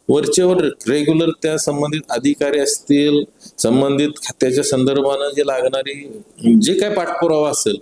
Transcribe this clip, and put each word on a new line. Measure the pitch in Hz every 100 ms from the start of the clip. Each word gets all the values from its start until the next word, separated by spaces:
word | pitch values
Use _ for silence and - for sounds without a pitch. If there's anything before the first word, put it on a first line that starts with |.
| -
वरचेवर | 143 151 190 180 180
रेग्युलर | 151 - 113 147 147 160 160 -
त्या | 160 156
संबंधित | - 143 147 151 -
अधिकारी | - 139 143 143 147
असतील, | 139 - - 143 147 147 143 _ - -
संबंधित | 113 127 139 139 147
खात्याच्या | - - - 131 131
संदर्भानं | 143 131 131 139 135 139 143 139
जे | 139
लागणारी, | 131 127 135 139 143 143 110 - - - 113
जे | 123
काय | 185 208
पाठपुरावा | 190 165 - 170 156 147
असेल | - 110 -